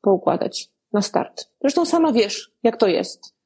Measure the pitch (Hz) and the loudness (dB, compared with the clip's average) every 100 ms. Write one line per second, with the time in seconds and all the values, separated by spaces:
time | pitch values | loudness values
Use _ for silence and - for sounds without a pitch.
0 | 208 190 - 175 - - - _ _ 208 | 2 2 2 -2 -2 -6 -14 _ _ -4
1 | 202 - - - - _ 269 320 339 339 | -2 -2 -4 -10 -18 _ -2 0 0 2
2 | 330 240 202 - - _ 233 - 208 165 | 2 2 0 -2 -12 _ -2 2 2 2
3 | 180 - - _ | -2 -10 -20 _